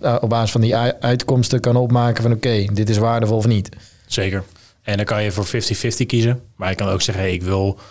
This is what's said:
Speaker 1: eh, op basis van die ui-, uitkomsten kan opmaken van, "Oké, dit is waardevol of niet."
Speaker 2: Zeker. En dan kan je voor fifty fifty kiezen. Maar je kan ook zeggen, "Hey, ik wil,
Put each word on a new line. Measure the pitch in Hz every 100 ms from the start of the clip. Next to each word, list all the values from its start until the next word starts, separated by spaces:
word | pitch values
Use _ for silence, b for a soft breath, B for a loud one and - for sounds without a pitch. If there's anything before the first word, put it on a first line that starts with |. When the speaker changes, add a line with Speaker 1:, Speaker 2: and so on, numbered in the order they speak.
Speaker 1:
eh, | - 117
op | 110
basis | 117 113
van | 123
die | 113 110
ui-, | 120 -
uitkomsten | 120 123 - 127 120 127
kan | 120 120
opmaken | 123 123 120 110
van, | 113
"Oké, | 113 127 113 101
dit | 104 110
is | 104
waardevol | 113 117 110 110
of | 107
niet." | 110 92 B B B B
Speaker 2:
Zeker. | - 95 95 92 b b b
En | - 101
dan | 101
kan | 107
je | 107
voor | 95
fifty | 98 120 -
fifty | 110 117 113 127
kiezen. | 117 113 123 - -
Maar | 92
je |
kan | 95 101
ook | 95
zeggen, | - 95
"Hey, | 95
ik | 92
wil, | 90 95 98 98 B